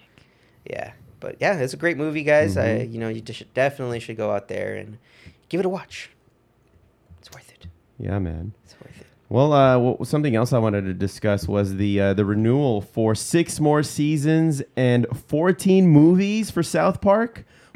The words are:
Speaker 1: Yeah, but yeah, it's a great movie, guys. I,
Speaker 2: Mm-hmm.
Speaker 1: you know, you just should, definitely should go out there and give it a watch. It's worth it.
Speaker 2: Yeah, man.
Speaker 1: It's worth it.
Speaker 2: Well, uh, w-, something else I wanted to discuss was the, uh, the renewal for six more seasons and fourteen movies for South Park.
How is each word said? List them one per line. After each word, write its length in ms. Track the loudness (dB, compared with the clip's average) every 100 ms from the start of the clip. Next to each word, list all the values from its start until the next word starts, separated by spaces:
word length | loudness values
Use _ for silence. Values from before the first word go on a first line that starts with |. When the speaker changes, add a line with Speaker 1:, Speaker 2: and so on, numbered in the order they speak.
| _ _ _ _ _ _ -14
Speaker 1:
Yeah, 220 | -12 -12 -16 -20 -16
but 160 | -14 -4
yeah, 180 | -2 -2
it's 160 | -4
a 20 | -4
great 200 | -4 -4
movie, 260 | -6 -4
guys. 340 | 0 2 2 0
I, 100 | -2 -2
Speaker 2:
Mm-hmm. 120 | -6
Speaker 1:
you 80 | -8
know, 80 | -8
you 120 | -8
just 180 | -12 -16
should, 120 | -8
definitely 440 | -2 -2 -2 -8 -8
should 160 | -10 -6
go 140 | -4
out 160 | -4 -6
there 260 | -8 -8 -8
and 220 | -14 -20 _ _ -20 _ -8
give 100 | -4
it 60 | -4
a 20 |
watch. 420 | -6 -12 -18 -20 _ _ _ _ _ _ _ _ _ _ -20
It's 140 | -20
worth 180 | -20 _
it. 140 | _ -20 -20 _ -10
Speaker 2:
Yeah, 200 | -6 -4
man. 340 | -4 -6 -10 -14
Speaker 1:
It's 100 | _ -20
worth 200 | -20 -20
it. 60 | -20 _ -2
Speaker 2:
Well, 220 | 2 4
uh, 220 | 4 4
w-, 240 | 4 2 -2
something 300 | -4 -2 0
else 180 | 0 2
I 40 | 2
wanted 280 | 2 0 -2
to 80 |
discuss 520 | -4 -4 -2 -2 0 0
was 300 | 0 0 -2
the, 240 | 0 2
uh, 140 | 2
the 100 | 2
renewal 560 | 0 2 2 2 2 -2
for 340 | -4 -2 0
six 460 | 0 0 0 0 0
more 220 | 2 2
seasons 800 | 0 -2 -2 0 0 2 2 -2 -4 0
and 300 | 2 2 0 -4 -4
fourteen 640 | 0 0 2 4 6 8
movies 600 | 8 8 4 2 -2 -4
for 120 | -4
South 380 | -2 0 0 0
Park. 420 | 2 2 0 -8 -20 _ _